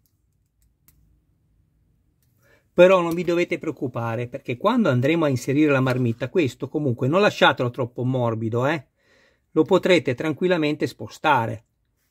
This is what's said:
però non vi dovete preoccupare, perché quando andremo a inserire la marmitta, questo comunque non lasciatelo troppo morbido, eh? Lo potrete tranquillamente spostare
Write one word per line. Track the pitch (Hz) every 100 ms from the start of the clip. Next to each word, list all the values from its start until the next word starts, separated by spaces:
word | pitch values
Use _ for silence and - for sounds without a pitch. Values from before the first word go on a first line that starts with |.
| _ _ _ _ _ _ _ _ _ _ _ _ _ _ _ _ _ _ _ _ _ _ _ _ _ _ _
però | - 185 185
non | 170
vi | 170
dovete | 170 170 175 170
preoccupare, | 160 - 135 120 117 117 120
perché | 139 - 120
quando | 202 247 180
andremo | 123 139 165 151
a |
inserire | 127 - 139 151
la | 135
marmitta, | 127 127 120 113 127
questo | 190 131 - 131
comunque | 156 147 117 131
non | 175
lasciatelo | 208 - 170 135 120
troppo | 135 120 -
morbido, | 127 131 117 113 113 113 135
eh? | 160 - _ _ _ _ _ _
Lo | 160
potrete | - 185 185 175 131 123
tranquillamente | 156 147 180 175 151 151 147
spostare | - 110 - 160 131 113 110 _ _ _ _ _